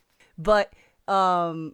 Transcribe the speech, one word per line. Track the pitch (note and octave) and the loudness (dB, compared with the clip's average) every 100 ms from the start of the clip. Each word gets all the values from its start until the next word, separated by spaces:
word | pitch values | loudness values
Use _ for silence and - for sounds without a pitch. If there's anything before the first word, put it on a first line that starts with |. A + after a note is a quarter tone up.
| _ _ _ - | _ _ _ -6
But, | E3+ G#3 - - _ _ - | 0 2 0 -10 _ _ -2
um, | G3 F#3 F3 E3+ D#3+ D#3 | 0 2 0 -2 -6 -12